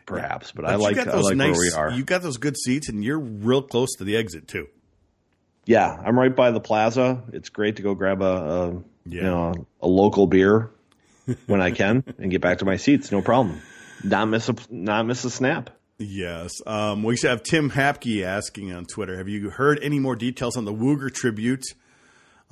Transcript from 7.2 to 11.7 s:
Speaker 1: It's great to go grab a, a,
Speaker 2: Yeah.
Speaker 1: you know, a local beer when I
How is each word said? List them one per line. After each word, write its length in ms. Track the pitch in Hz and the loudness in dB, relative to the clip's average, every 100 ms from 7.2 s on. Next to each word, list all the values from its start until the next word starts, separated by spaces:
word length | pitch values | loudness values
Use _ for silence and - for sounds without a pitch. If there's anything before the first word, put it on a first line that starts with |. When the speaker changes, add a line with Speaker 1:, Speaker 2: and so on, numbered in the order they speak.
| 117 | -6
Speaker 1:
It's 160 | - - | -14 -12
great 260 | - 104 107 | -2 -2 0
to 60 | |
go 120 | 98 | -2
grab 260 | 95 98 95 | 0 0 2
a, 20 | |
a, 460 | 95 92 78 87 87 87 90 _ - | 2 0 0 -2 -2 -4 -10 _ -12
Speaker 2:
Yeah. 160 | 87 | -4
Speaker 1:
you 0 | |
know, 440 | 92 87 85 87 - _ | -2 0 0 -4 -8 _
a 60 | 90 | 2
local 380 | 92 101 101 92 | 6 6 6 6
beer 440 | 92 95 107 113 - _ _ _ _ - 120 - | 6 6 4 2 -8 _ _ _ _ -10 -8 -2
when 140 | 101 | 0
I 100 | 90 | 2